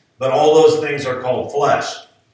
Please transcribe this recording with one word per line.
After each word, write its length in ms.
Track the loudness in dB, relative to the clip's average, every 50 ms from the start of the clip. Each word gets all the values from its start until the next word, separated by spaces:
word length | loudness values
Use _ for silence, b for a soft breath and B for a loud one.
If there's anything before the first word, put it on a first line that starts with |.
| _ _ _ _
But 100 | -4 -2
all 240 | 0 2 2 4 4
those 260 | 6 6 4 4 2 -2
things 220 | -4 -6 -6 -6 -6
are 120 | -6 -6
called 320 | -4 -4 -4 -4 -4 -6
flesh. 440 | -4 -2 0 0 0 0 -2 -6 -10 -12 -16 _ _ _ _ _